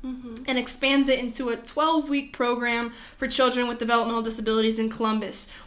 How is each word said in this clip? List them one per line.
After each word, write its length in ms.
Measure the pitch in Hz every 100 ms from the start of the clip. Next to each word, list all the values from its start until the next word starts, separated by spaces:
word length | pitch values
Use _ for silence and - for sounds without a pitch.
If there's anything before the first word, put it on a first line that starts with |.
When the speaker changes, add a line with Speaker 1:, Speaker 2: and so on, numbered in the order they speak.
| 262
Speaker 1:
Mm-hmm. 380 | 254 247 226 -
Speaker 2:
and 140 | 254
expands 500 | 240 - 269 277 277
it 80 | 254
into 320 | 247 233 247
a 80 | 226
twelve-week 720 | - - 311 320 277 285 277
program 640 | - 247 240 240 233 233 240 - -
for 100 | 262
children 400 | 262 254 254 240
with 120 | 240
developmental 420 | 233 233 226 233
disabilities 560 | 226 220 220 220 220 226
in 100 | 220
Columbus, 640 | 220 226 214 202 - - -